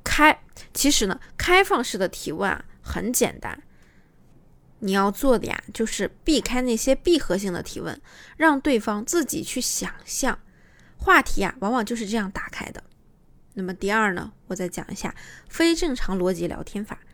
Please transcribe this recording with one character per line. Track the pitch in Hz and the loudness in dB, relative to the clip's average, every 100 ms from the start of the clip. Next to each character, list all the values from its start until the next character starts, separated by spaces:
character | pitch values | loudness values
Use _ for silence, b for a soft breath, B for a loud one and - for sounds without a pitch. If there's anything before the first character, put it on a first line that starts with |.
开， | - - 302 - - B B | -2 6 6 6 -2 B B
其 | - 277 | 0 2
实 | - 202 | 4 2
呢， | - B - | -4 B -4
开 | - 370 | 4 6
放 | 392 381 | 6 2
式 | - 196 | 0 -2
的 | 180 | -2
提 | - - | -4 -8
问 | 156 196 | -2 -2
啊， | - - - | -2 -8 -16
很 | - - 208 | -8 -6 -2
简 | 247 220 - | 0 0 -2
单。 | - - - b b b b b - - - - _ - | -10 -12 -16 b b b b b -20 -20 -20 -20 _ -8
你 | 202 | 0
要 | 196 196 | 2 2
做 | 202 277 226 | 2 4 4
的 | - | 2
呀， | - - | -6 -6
就 | - 226 | -4 -2
是 | - 202 - | -2 -4 -4
避 | - 285 | 0 2
开 | - 247 | 2 0
那 | 254 226 | 0 0
些 | - 269 | 2 2
闭 | - 330 | 4 2
合 | - 185 | 2 -2
性 | 196 | -2
的 | 170 | -6
提 | - - | -8 -10
问， | 165 - - B B B | -10 -10 -14 B B B
让 | 311 277 | 2 4
对 | 294 233 | 2 2
方 | 220 208 240 | 0 -4 -2
自 | 349 | -2
己 | 262 175 | -2 -4
去 | - - | -6 -6
想 | - - 185 - | -4 -4 -6 -10
象。 | - - 254 - - b b b b b | -10 -4 -2 -4 -8 b b b b b
话 | 381 339 | 4 4
题 | - - | 6 2
啊， | 196 - | 0 -2
往 | 202 | -2
往 | 254 208 | 0 0
就 | 233 | -4
是 | 202 | -2
这 | 226 | -2
样 | 196 | -2
打 | - - | -6 -10
开 | - - | -10 -12
的。 | - - - _ _ _ - - | -14 -18 -20 _ _ _ -20 -16
那 | - | -8
么 | 185 | -8
第 | 185 196 | -4 0
二 | 214 214 175 | 2 2 0
呢， | - - - | -6 -12 -10
我 | 185 | -6
再 | 180 | -6
讲 | - - | -6 -10
一 | - | -8
下 | - - B B B | -8 -10 B B B
非 | - 330 330 | 0 2 2
正 | 349 247 | 0 0
常 | - 190 | 0 0
逻 | 180 | 0
辑 | 175 170 | 0 -4
聊 | - | -6
天 | - 202 | -8 -10
法。 | 208 - - | -10 -12 -18